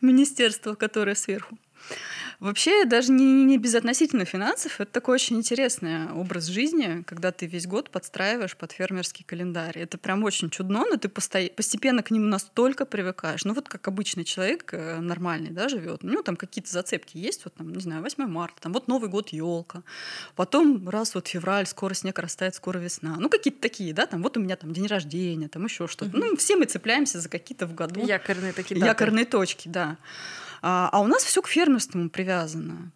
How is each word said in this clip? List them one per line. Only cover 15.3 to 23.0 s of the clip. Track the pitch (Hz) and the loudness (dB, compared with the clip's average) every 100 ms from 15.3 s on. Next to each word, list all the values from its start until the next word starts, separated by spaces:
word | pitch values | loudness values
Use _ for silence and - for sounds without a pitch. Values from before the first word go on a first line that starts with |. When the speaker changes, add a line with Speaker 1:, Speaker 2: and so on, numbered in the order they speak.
| 165 160 | -4 -6
Speaker 1:
да, | 165 233 | -4 -2
живет, | 254 170 165 | -2 -6 -8
у | 180 | -4
него | 294 | -2
там | 359 175 | -2 -6
какие-то | 185 - - | -6 -10 -6
зацепки | 175 185 - - 160 | -6 -4 -6 -8 -10
есть, | 202 403 - | -8 -8 -12
вот | _ | _
там, | 160 | -10
не | 180 | -8
знаю, | 185 160 | -8 -6
восьмое | 202 - 262 | -8 -6 -6
марта, | 165 170 - | -4 -6 -8
там | 165 | -4
вот | 202 - | -4 0
Новый | 254 220 | -2 0
год, | 196 214 | -4 -4
елка, | 156 165 170 170 175 - - - - - - | -6 -4 -4 -6 -14 -16 -16 -14 -14 -14 -4
потом | 185 277 320 247 180 | 2 6 6 6 2
раз | 208 220 190 | -2 -2 -4
вот | - | -6
февраль, | 180 175 196 190 | -4 0 0 0
скоро | - 196 | -4 -4
снег | 190 190 185 | -4 -4 -6
растает, | 175 - 185 - | -6 -4 -4 -4
скоро | - 180 | -8 -6
весна. | 175 - | -6 -8